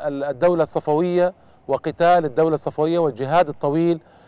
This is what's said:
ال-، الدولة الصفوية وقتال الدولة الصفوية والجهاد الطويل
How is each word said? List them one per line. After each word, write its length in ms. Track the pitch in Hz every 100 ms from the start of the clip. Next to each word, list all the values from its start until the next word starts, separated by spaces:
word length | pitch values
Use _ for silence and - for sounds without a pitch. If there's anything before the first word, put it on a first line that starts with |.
ال-، 240 | 147 139
الدولة 380 | 143 131 170 175
الصفوية 720 | 156 160 - 151 180 175 180 185 - _ -
وقتال 560 | 135 160 - 170 180
الدولة 300 | 156 131 160
الصفوية 440 | 151 - 135 156 170
والجهاد 500 | 160 113 131 160 160
الطويل 520 | 143 143 156 170 165 - _